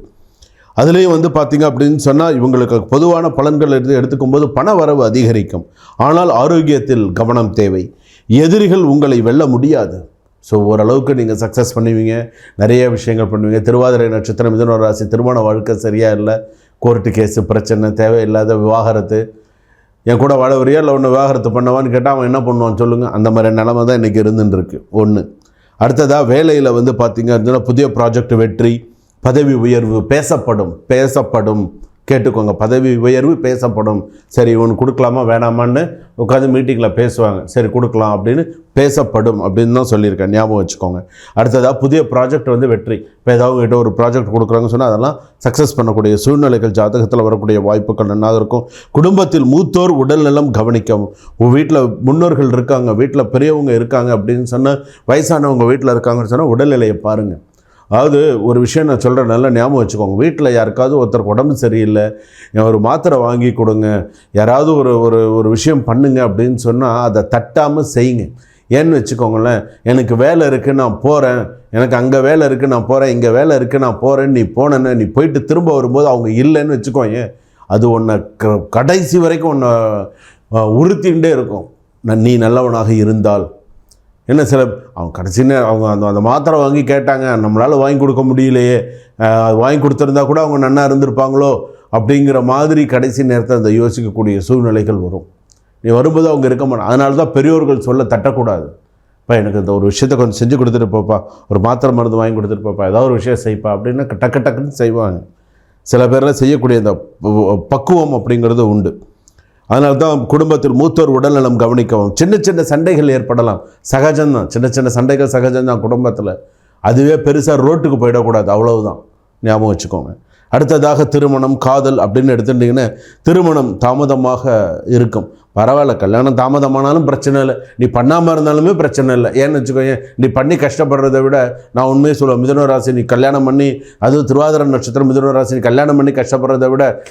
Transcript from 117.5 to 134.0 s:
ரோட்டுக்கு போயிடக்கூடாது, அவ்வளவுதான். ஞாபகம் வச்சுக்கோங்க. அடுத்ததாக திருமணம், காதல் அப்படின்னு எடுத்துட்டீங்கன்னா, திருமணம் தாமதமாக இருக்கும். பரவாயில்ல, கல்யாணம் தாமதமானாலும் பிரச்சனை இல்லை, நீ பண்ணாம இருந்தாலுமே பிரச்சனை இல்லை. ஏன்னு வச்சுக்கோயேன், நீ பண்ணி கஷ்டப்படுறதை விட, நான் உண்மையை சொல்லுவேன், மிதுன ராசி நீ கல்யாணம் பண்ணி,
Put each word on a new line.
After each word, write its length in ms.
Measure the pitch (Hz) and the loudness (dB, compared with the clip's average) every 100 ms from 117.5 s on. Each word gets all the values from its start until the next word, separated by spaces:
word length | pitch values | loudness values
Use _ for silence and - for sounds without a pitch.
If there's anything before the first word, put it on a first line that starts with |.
| 143 | 2
ரோட்டுக்கு 420 | 135 165 147 131 | 2 2 0 0
போயிடக்கூடாது, 500 | 120 120 113 110 98 | 0 0 0 0 0
அவ்வளவுதான். 520 | 104 117 113 104 - - _ _ _ | 0 2 0 -2 -8 -16 _ _ _
ஞாபகம் 340 | 110 110 110 92 | -2 0 0 -2
வச்சுக்கோங்க. 400 | 87 90 71 - _ _ _ | -6 -8 -10 -14 _ _ _
அடுத்ததாக 560 | 127 147 156 147 143 147 | 0 2 2 2 2 0
திருமணம், 520 | 143 143 135 131 131 | 2 2 0 0 0
காதல் 400 | 131 135 135 135 | 0 0 0 0
அப்படின்னு 380 | 101 117 135 120 | 0 0 2 0
எடுத்துட்டீங்கன்னா, 580 | 113 123 120 131 117 - - - | 0 0 2 0 -2 -6 -18 -6
திருமணம் 560 | - 180 170 151 127 - | 0 2 2 0 -2 -2
தாமதமாக 960 | 123 127 143 131 127 127 135 113 92 78 - | -2 0 0 0 0 -2 0 0 0 -4 -2
இருக்கும். 440 | 120 120 110 87 - _ - | 0 0 -2 -8 -14 _ -2
பரவாயில்ல, 400 | 113 143 143 110 | 0 2 0 0
கல்யாணம் 400 | 98 110 135 123 | 0 0 0 0
தாமதமானாலும் 680 | 127 143 139 135 139 160 | 0 0 0 0 0 0
பிரச்சனை 360 | 139 135 139 139 | 0 -2 0 0
இல்லை, 160 | 135 123 - - | 0 -4 -8 -4
நீ 80 | 185 | -2
பண்ணாம 340 | 127 123 165 | 0 2 2
இருந்தாலுமே 560 | 170 160 151 151 165 175 | 2 0 0 2 2 2
பிரச்சனை 400 | 151 - 131 123 | 0 0 0 0
இல்லை. 160 | 120 | 0
ஏன்னு 260 | 123 143 151 | 0 0 0
வச்சுக்கோயேன், 400 | 120 131 131 127 - - | -2 -2 -2 -4 -6 -2
நீ 120 | 127 | -2
பண்ணி 280 | 135 139 160 | 0 0 0
கஷ்டப்படுறதை 640 | 143 - 139 139 135 135 | 0 -2 0 0 2 2
விட, 400 | 135 139 123 120 - | 2 0 0 -4 -8
நான் 140 | 120 131 | -2 0
உண்மையை 340 | 135 147 139 | 2 2 2
சொல்லுவேன், 200 | 135 123 | 0 0
மிதுன 260 | 127 143 143 | 0 0 2
ராசி 280 | 131 120 | 0 0
நீ 80 | 123 | -2
கல்யாணம் 420 | 117 123 135 139 | 0 0 2 0
பண்ணி, 380 | 131 139 139 123 - - | 0 0 0 -2 -10 -4